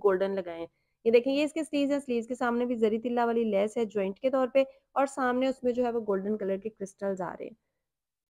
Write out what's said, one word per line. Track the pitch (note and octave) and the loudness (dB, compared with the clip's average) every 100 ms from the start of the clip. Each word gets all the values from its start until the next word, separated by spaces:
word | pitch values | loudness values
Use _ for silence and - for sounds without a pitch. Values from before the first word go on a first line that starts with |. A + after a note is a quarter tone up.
गोल्डन | G3+ F#3 G3 | 2 4 2
लगाए | G3 F3 E3 | -2 -6 -8
हैं। | E3 _ _ _ | -12 _ _ _
ये | A3+ | 4
देखें, | A#3 C4 | 4 4
ये | C#4 | 2
इसके | D4+ D#4+ | 0 -2
स्लीव्स | D4 D4 C#4 | -2 0 0
हैं, | C#4+ | 0
स्लीव्स | C#4 A#3 A3+ | -2 -4 -4
के | |
सामने | B3 A#3+ A#3+ B3 | -2 0 0 0
भी | A#3 | 2
जरी | A3 A3 | 2 2
तिल्ला | A#3+ A#3+ | -2 0
वाली | A#3 A#3 A3+ | 2 2 2
लेस | G3 G#3+ A#3+ | 2 0 0
है | G#3+ | -2
जॉइंट | G#3 F#3+ G3 | -2 -2 -2
के | C4 | 0
तौर | C4 B3+ | 0 2
पे | C4+ C4+ - _ B3+ | 2 0 -4 _ -2
और | C4+ | -2
सामने | - B3 B3 C4 | 0 0 2 0
उसमें | B3+ B3 | 0 -2
जो | A#3+ | 0
है | B3 | 0
वो | A#3 | -2
गोल्डन | G#3 F#3+ G3+ G#3+ | -2 -2 -2 -2
कलर | F#3+ F#3+ | -2 -4
के | A3 | -6
क्रिस्टल्स | - G3 - G3 F#3 | -10 -12 -6 -6 -4
आ | E3+ | -6
रहे | - - | -8 -12
हैं। | - _ _ _ _ _ _ _ | -16 _ _ _ _ _ _ _